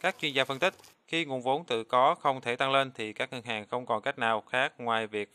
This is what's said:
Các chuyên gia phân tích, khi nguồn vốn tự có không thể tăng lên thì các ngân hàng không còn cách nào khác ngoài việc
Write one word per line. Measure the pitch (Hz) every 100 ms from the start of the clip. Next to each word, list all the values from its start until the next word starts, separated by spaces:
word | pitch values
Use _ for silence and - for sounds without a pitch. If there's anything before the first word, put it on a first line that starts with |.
Các | 180 -
chuyên | 156
gia | 135 131
phân | 135
tích, | 185 - - _ -
khi | 165 147
nguồn | 131
vốn | 123 143
tự | 175 117
có | 110 127 139 175
không | 147 131
thể | 120 123
tăng | 135
lên | 139 131 127
thì | 110
các | - 127
ngân | 127
hàng | 117 107 104
không | 123 127
còn | 110
cách | 139 139
nào | 113 110 -
khác | 127 147 -
ngoài | 117 113 107
việc | 107 101